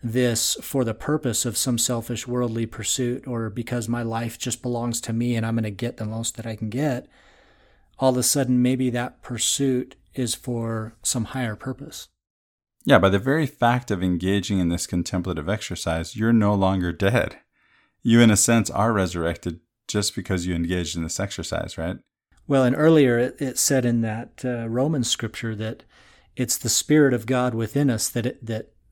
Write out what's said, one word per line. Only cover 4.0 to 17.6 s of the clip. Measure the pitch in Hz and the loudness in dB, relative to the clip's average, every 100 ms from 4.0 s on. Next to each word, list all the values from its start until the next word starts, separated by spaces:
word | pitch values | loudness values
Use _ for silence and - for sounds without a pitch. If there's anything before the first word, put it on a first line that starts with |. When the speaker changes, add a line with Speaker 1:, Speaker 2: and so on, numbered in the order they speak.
Speaker 1:
life | 113 113 117 - | -4 -4 -6 -6
just | 127 - | -8 -6
belongs | 123 120 120 117 | -6 -4 -4 -6
to | - | -4
me | 113 123 | -2 0
and | 117 | 0
I'm | 113 113 | 0 -2
gonna | 107 | -4
get | 98 120 - | -4 -6 -6
the | |
most | 107 113 113 - | -8 -6 -6 -8
that | 113 | -8
I | |
can | 107 107 | -6 -4
get. | 123 151 117 - _ _ _ _ _ _ _ _ - | -2 -2 -2 -8 _ _ _ _ _ _ _ _ 0
All | 131 | 2
of | 127 | 2
a | |
sudden, | - 143 127 123 | 2 2 2 4
maybe | 123 131 127 | 4 2 0
that | 120 120 - | -2 -6 -8
pursuit | - 117 - - 139 127 127 - _ | -10 -4 -2 0 2 2 -2 -12 _
is | - 117 | -4 -4
for | - - 117 113 113 110 - | -4 -6 -4 -2 -4 -6 -8
some | - 127 107 | -4 -2 -4
higher | 131 117 101 | -4 -4 -6
purpose. | - - - - - _ _ _ _ _ _ _ | -8 -10 -12 -16 -18 _ _ _ _ _ _ _
Speaker 2:
Yeah, | - 123 | 4 6
by | 95 | 6
the | 98 | 4
very | 123 156 139 | 2 2 0
fact | - 117 123 - | 0 2 2 0
of | 95 | -2
engaging | 92 87 92 101 95 98 | 0 0 2 0 2 0
in | 85 | 0
this | 87 - | -2 -2
contemplative | 90 87 90 92 80 78 | -4 -2 -4 -4 -4 -4
exercise, | 107 - 90 85 82 82 | -4 -6 -6 -4 -4 -4
you're | 107 113 | -2 4
no | 117 104 | 4 4
longer | 101 95 95 87 | 4 2 2 -2
dead. | 80 98 120 - - _ _ | 0 2 2 0 -6 _ _